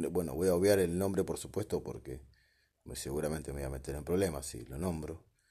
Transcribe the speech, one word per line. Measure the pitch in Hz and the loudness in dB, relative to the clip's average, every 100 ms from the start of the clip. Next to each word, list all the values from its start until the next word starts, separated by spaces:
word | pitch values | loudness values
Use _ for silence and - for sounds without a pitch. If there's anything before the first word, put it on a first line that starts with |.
| 80 | 0
bueno, | 90 82 67 | 0 0 2
voy | 92 | 4
a | 87 | 6
obviar | 98 101 | 6 6
el | 90 87 | 6 2
nombre, | 98 95 90 | 2 2 0
por | 80 | -2
supuesto, | - - 101 - | -4 -4 -2 -2
porque | - - - 65 - - _ _ _ _ - | -4 -10 -10 -10 -12 -20 _ _ _ _ -12
me, | 123 | -8
seguramente | - 69 76 78 - | -4 -2 0 -2 -4
me | 69 | -6
voy | 67 | -4
a | |
meter | 67 65 69 | -6 -6 -6
en | 69 | 0
problemas | 90 95 73 67 | 2 2 0 -6
si | 60 - | -10 -8
lo | 67 | -4
nombro. | 90 80 73 78 _ _ _ | -2 -2 -4 -10 _ _ _